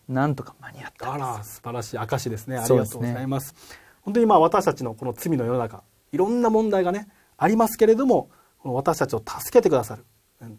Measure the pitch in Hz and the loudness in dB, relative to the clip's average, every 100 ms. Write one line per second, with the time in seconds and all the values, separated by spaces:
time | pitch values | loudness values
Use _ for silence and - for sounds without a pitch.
0 | - 131 147 135 - - - - - - | -6 -2 0 -2 -8 -18 -20 -18 -18 -12
1 | 127 143 131 110 104 - 120 120 110 117 | -10 -6 -6 -8 -12 -16 -10 -10 -8 -8
2 | 110 135 123 107 - 127 117 127 113 123 | -6 -4 -4 -8 -8 -6 2 2 2 -4
3 | 120 120 131 135 139 - - - - _ | -6 -4 -4 -6 -8 -16 -20 -20 -20 _
4 | - 214 226 185 165 202 180 135 123 110 | -4 2 4 6 6 4 2 -2 -6 -8
5 | 127 117 175 147 117 127 113 95 - _ | -8 -6 -2 -2 0 -2 -4 -8 -20 _
6 | _ 147 196 240 240 220 220 196 175 196 | _ -2 0 2 2 2 2 2 0 -2
7 | 214 _ _ _ 160 220 226 - 220 226 | -6 _ _ _ 2 4 2 4 4 6
8 | 269 185 - _ _ _ 139 127 139 160 | 4 2 0 _ _ _ -6 -2 0 0
9 | 147 113 110 - - 247 - 135 110 107 | -2 -4 -6 -10 2 4 6 4 0 -8
10 | - _ _ _ 117 | -18 _ _ _ -20